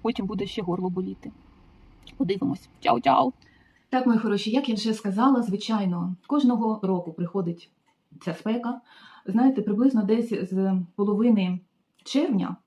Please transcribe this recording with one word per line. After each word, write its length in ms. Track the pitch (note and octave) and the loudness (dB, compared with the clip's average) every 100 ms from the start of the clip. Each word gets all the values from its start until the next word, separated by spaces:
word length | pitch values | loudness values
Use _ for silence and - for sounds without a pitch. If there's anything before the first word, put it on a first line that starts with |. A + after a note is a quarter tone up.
Потім 240 | A3 B3 F#3+ | -2 -4 -6
буде 200 | G3+ G3 | -6 -6
ще 160 | - | -6
горло 280 | F3 F3+ F#3 | -4 -2 -2
боліти. 420 | F3+ F#3 F#3+ - - - _ - - - - - - | -4 -6 -10 -16 -20 -20 _ -20 -20 -20 -20 -20 -6
Подивимось. 520 | E3+ G3 - F#3 - _ | -4 -2 -2 -4 -12 _
Чао-чао. 500 | - A#3 - C4 C4 - _ _ _ _ _ | 0 2 4 4 2 -2 _ _ _ _ _
Так, 180 | B3+ B3+ | 0 2
мої 120 | A3 | 2
хороші, 320 | A3 G3+ G#3+ | 2 -2 0
як 180 | B3+ C#4 | 0 0
я 60 | G#3+ | -2
вже 180 | A3 | -2
сказала, 480 | G#3+ G3+ F#3+ C4 B3+ | -2 -2 2 4 4
звичайно, 760 | G#3 G3+ - A3 F#3+ F3 F3 F3+ - | 0 -4 -2 -2 0 -2 -4 -6 -2
кожного 520 | C#4+ B3+ A#3 A3 G#3+ | 2 2 2 -2 -2
року 300 | F#3+ F#3 E3+ | -2 -2 -4
приходить 560 | D#3+ F3 G3 E3+ E3+ - _ _ _ _ - | -8 -6 -4 -4 -8 -16 _ _ _ _ -12
ця 120 | - | -10
спека. 480 | D#3+ A3 A#3 A#3 B3 _ - - - - | -6 -4 -4 -4 -8 _ -20 -20 -16 -2
Знаєте, 360 | G#3 C4+ C4 | 4 4 4
приблизно 420 | G#3 G3+ C4 A3+ | 0 2 4 4
десь 460 | G3 A#3 A#3 A3 F#3 | 2 0 0 -4 -2
з 280 | F#3+ F#3+ F#3 F3 - | -2 0 0 -4 -2
половини 640 | G3+ G#3 A#3+ G#3 F3+ F3+ _ _ _ _ | 0 2 4 4 2 -4 _ _ _ _
червня 520 | - C4+ E4 G3+ - - | -4 0 0 0 -2 -8